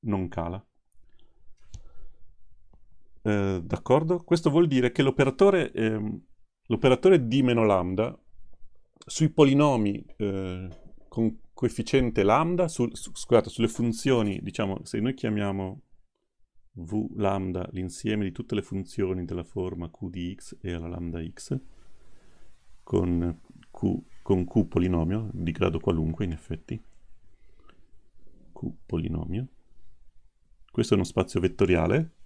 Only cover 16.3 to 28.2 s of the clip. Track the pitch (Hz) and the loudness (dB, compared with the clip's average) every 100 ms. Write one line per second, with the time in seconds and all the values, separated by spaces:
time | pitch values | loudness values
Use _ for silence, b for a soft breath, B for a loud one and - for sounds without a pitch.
16.3 | _ _ - - - 85 107 - 90 101 | _ _ -20 -20 -14 -6 -4 -4 -2 -2
17.3 | 98 95 90 90 90 92 - 104 104 98 | 0 -2 -4 -6 -6 -8 -6 -2 -2 -2
18.3 | 85 - 107 - 95 92 - 95 92 87 | -6 -4 -4 -4 -8 -8 -4 -2 -2 -4
19.3 | 90 85 - 92 87 87 - 92 87 87 | -6 -8 -6 -6 -6 -10 -10 -10 -6 -8
20.3 | 98 - - 95 85 82 85 85 85 82 | -8 -14 -12 -8 -6 -6 -8 -6 -6 -8
21.3 | - - 131 - b b b b b b | -10 -6 -6 -8 b b b b b b
22.3 | b b b - - - 98 90 87 85 | b b b -20 -20 -2 0 2 0 0
23.3 | 85 - - - - 95 92 - - - | -4 -12 -20 -20 -4 -2 -2 -6 -16 0
24.3 | 98 90 - 92 - 90 90 82 101 107 | 0 2 2 2 2 2 2 0 -2 -4
25.3 | - 85 80 92 80 - 82 78 80 95 | -4 -4 0 0 0 0 0 0 -2 -4
26.3 | 80 - 82 - 113 - - - - - | -6 -8 -10 -8 -10 -10 -20 -18 -18 -18
27.3 | - - - b b - - - - | -20 -20 -20 b b -20 -20 -20 -16